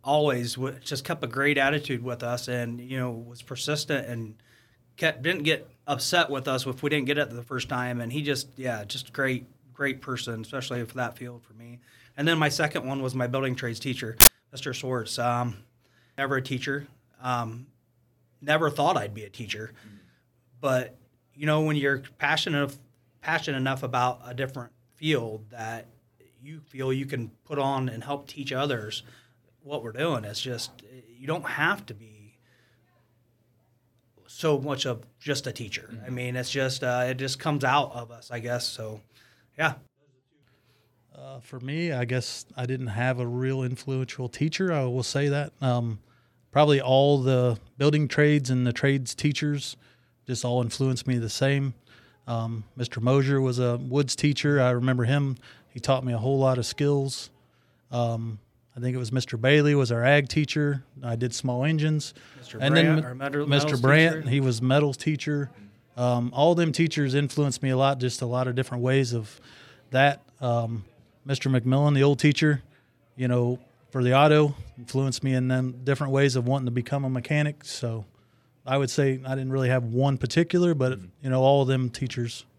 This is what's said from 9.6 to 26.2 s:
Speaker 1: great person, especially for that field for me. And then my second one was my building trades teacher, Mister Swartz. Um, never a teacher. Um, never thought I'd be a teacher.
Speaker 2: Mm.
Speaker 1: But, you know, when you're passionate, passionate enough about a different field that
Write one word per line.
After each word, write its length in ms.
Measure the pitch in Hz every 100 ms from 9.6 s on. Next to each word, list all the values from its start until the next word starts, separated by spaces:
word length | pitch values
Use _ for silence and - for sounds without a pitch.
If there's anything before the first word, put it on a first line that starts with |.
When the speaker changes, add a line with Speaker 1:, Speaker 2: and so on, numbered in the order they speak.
| _
Speaker 1:
great 300 | - 139 135
person, 400 | - 123 - 113
especially 420 | 110 139 127 123
for 120 | 117 127
that 200 | 120 120
field 260 | 123 120
for 120 | _
me. 260 | 110 117 123 _ _ _ -
And 100 | 147
then 80 | 165
my 120 | 151
second 360 | - 151 151 127
one 140 | 139
was 120 | 127
my 120 | 127 123
building 280 | 135 135
trades 260 | 127 120 117
teacher, 360 | 139 127 113 117 - _ _
Mister 220 | 131 -
Swartz. 440 | 123 131 127 107 -
Um, 380 | 120 120 120 101 - _ _ _ _ -
never 180 | 139 135
a 60 |
teacher. 440 | 131 131 143 139 147 _ _ _
Um, 440 | 127 123 117 117 131 _ _ _ _ _ _ _
never 260 | 143 156 156
thought 260 | 147 147 185
I'd 160 | 104
be 100 | 104
a 60 | 104
teacher. 420 | - 107 107 110 - 107
Speaker 2:
Mm. 120 | 101 _ _ _ _ _ _
Speaker 1:
But, 360 | 139 127 120 - _ _ _
you 120 | 139 151
know, 160 | 151
when 140 | 156 151
you're 260 | 139 135 135 _
passionate, 580 | 143 156 - 147 139 - _ _ _ _
passionate 340 | - 160 160 135
enough 240 | 131 135
about 380 | 135 123 127 123
a 100 | 123
different 360 | 123 131 131 120 _ _ _
field 540 | 156 147 117 107 107
that 360 | 117 113 117 - _ _ _